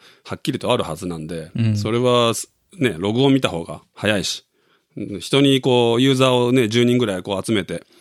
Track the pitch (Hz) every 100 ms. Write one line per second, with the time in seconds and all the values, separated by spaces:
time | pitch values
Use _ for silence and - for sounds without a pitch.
0 | - _ - 92 - 127 101 120 90 78
1 | 92 85 78 85 78 - 113 107 104 117
2 | 127 123 117 117 - _ _ - 127 82
3 | 98 113 139 135 127 85 80 82 _ -
4 | 104 104 87 - _ _ _ _ _ -
5 | 104 98 - 139 139 135 131 123 117 117
6 | 135 131 131 127 123 131 110 117 120 123
7 | 117 92 98 95 95 110 90 85 - _